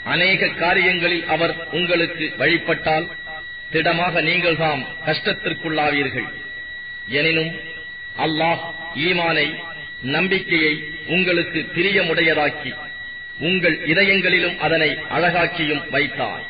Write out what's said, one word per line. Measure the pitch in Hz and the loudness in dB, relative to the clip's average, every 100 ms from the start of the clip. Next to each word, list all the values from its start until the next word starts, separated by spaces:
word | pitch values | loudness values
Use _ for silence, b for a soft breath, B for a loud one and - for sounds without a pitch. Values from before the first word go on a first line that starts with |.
அநேக | 113 151 180 190 185 | -2 2 4 4 0
காரியங்களில் | 143 170 185 180 180 170 175 - | 2 2 4 4 2 2 0 0
அவர் | 156 165 165 - | 2 2 0 -4
உங்களுக்கு | 151 175 175 170 165 156 - | -2 2 2 2 -2 -6 0
வழிபட்டால், | 139 165 - 160 160 156 156 - - - - - - | 2 2 2 0 2 0 0 -10 -12 -12 -12 -12 -4
திடமாக | 156 165 165 175 165 | 0 2 2 2 2
நீங்கள்தாம் | 156 175 170 160 160 139 123 - - | 2 2 2 2 2 0 -4 -6 -2
கஷ்டத்திற்குள்ளாவீர்கள். | 156 - - 180 156 160 156 147 143 135 127 107 - - - - - - - - | 0 0 -2 -4 -4 -2 0 2 2 0 -2 -6 -8 -10 -10 -10 -12 -12 -12 -4
எனினும் | 131 160 160 160 - - - - - - - | 0 2 2 0 -4 -10 -12 -12 -12 -12 -2
அல்லாஹ் | 151 156 165 160 - - - - | 0 2 2 0 -4 -8 -8 -4
ஈமானை, | 165 180 170 160 147 156 - - - - | 0 2 2 2 0 -4 -10 -12 -12 -8
நம்பிக்கையை | 123 151 185 190 - 170 156 151 - - - | -2 0 2 0 2 2 2 0 -6 -10 -2
உங்களுக்கு | 180 180 170 165 160 - | 0 2 2 0 -2 -4
பிரியமுடையதாக்கி, | 165 190 185 170 160 165 151 147 - 131 - - - - - - - | 0 2 2 2 2 4 4 2 -2 -8 -10 -12 -12 -12 -12 -12 -4
உங்கள் | 151 185 170 156 - | 0 2 2 2 2
இதயங்களிலும் | 165 196 196 180 180 175 - | 4 4 4 4 4 2 0
அதனை | 151 160 156 139 - | 2 4 2 0 -2
அழகாக்கியும் | 139 175 170 165 160 151 147 135 | 2 2 2 0 0 0 0 0
வைத்தார். | 135 143 143 117 92 - | 0 0 0 -4 -4 -10